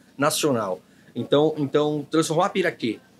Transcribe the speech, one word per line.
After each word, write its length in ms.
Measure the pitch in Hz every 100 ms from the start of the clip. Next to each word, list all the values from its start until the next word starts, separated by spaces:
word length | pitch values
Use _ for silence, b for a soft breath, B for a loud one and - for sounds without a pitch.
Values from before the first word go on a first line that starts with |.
| b -
nacional? 640 | 147 - 156 120 101 92 b b b 123
Então, 400 | 117 143 156 151
então, 480 | 139 147 151 151 135
transformar 360 | 156 151 160 190
a 20 |
Piraquê 500 | 196 175 165 120 104 _